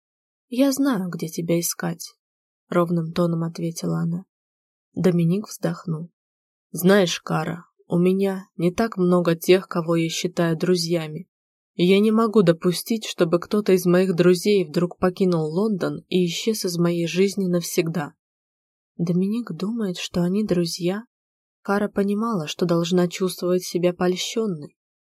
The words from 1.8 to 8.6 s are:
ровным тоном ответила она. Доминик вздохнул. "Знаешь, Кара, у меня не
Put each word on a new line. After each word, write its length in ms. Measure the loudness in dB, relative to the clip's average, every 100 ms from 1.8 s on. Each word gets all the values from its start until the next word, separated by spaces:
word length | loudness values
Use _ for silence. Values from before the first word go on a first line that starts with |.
| -6 -6 -12 -20 _ _ _ _ -4
ровным 440 | 0 0 0 -2
тоном 300 | 0 0 0
ответила 560 | -4 -4 -8 -6 -4 -2
она. 260 | -2 -4 -8 _ _ _ _ _ _
Доминик 540 | -2 0 2 2 0 -4
вздохнул. 640 | -6 -6 -6 -8 -8 -10 _ _ _ _ _ _
"Знаешь, 500 | -2 4 4 4 -2
Кара, 440 | -6 -6 -4 -8 -14 _ -4
у 100 | 0
меня 500 | 2 2 0 -4 -10
не 140 | -4